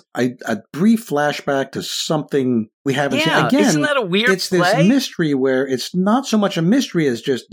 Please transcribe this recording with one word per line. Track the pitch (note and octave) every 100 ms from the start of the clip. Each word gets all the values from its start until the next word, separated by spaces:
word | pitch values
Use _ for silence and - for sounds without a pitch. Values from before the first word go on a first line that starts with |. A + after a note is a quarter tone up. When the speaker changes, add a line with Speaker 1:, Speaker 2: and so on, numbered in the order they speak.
| - -
Speaker 1:
a, | B2 B2 -
a | G#2+ -
brief | C#3 G#3 A3+ -
flashback | C#3+ D3 C#3 - C#3 C3
to | -
something | - - - D#3 C3 D3 B2+ A#2+ A2 _
we | C#3
haven't | C3 C#3+ G3
Speaker 2:
Yeah, | D#4+ C4
Speaker 1:
seen. | B2
Again, | C#4
Speaker 2:
isn't | C#4 D4
that | D4 C#4
a |
weird | G3 F#3+ A#3+
Speaker 1:
it's | F#3 -
this | F3+ F3
Speaker 2:
play? | A#3 G3
Speaker 1:
mystery | C4+ - - D#3+
where | C#3 C3 C3 C3+
it's | C3 - F3+
not | F#3+ A#3+ C#4
so | G#3+
much | G3+ F3+
a |
mystery | E3 C4+ - F3 D3
as | A#2
just | - A#2+ -